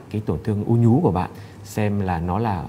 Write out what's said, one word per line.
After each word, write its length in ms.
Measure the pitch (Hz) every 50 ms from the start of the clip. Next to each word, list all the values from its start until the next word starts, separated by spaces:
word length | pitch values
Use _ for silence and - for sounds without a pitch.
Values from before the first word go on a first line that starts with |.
| - -
cái 120 | - 107 104
tổn 140 | - 87 76 -
thương 200 | 113 104 104 104
u 120 | - 117
nhú 240 | 117 117 113 117 147 185
của 80 | 151
bạn, 180 | 85 90 90 - - - - - - - -
xem 360 | - - 110 107 104 104 101
là 200 | 98 92 90 82
nó 200 | 85 90 87 101
là 240 | 117 113 98 85 69